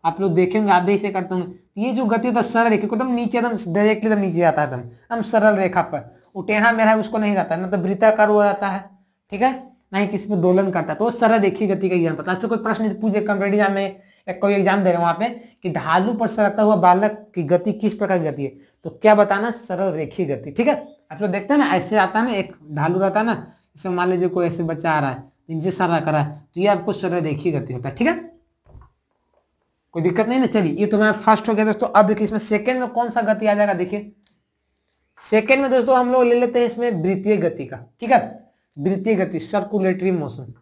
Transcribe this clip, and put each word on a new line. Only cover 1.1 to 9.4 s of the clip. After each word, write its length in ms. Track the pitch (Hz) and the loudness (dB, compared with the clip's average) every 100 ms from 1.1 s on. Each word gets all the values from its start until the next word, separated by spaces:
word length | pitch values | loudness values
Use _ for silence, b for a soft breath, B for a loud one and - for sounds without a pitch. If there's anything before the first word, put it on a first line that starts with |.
करते 240 | 190 185 | -4 -4
होंगे। 480 | 185 175 - _ - | -6 -6 -12 _ -6
ये 100 | 233 | -4
जो 120 | 214 233 | -2 0
गति 220 | 226 240 | 0 0
होता 120 | 226 | 0
है 60 | 226 | 0
सरल 220 | 233 233 | 2 2
रेखा, 160 | 208 214 | 2 0
एकदम 240 | 226 262 | -2 -2
नीचे, 280 | 240 240 - | -2 0 0
एकदम 340 | 240 302 214 | -2 -2 -4
डायरेक्टली 380 | 170 208 214 214 | 0 2 2 0
एकदम 100 | 208 | 0
नीचे 160 | 196 170 | 0 2
जाता 240 | 170 151 | 2 2
है, 60 | 147 | -2
एकदम, 120 | 127 | -6
एकदम 420 | 120 - _ 233 | -12 -18 _ -6
सरल 320 | 220 226 214 202 | -2 2 4 4
रेखा 260 | 185 185 | 0 0
पर, 300 | 160 147 - b b | -2 -6 -12 b b
वो 80 | 190 | -12
टेढ़ा 280 | 185 214 226 | -4 2 2
मेढ़ा 220 | 226 220 220 | 4 4 4
उसको 220 | 214 220 | 0 -2
नहीं 160 | 208 | 0
रहता 200 | 196 170 | 0 -2
है, 80 | 165 | -4
मतलब 200 | 185 190 | -2 -2
वृत्ताकार 460 | 180 190 220 214 214 | -2 2 2 4 4
हो 140 | 208 | 4
जाता 260 | 202 196 196 | 2 0 -4
है, 160 | 190 - _ _ _ _ | -6 -12 _ _ _ _
ठीक 100 | 196 | -2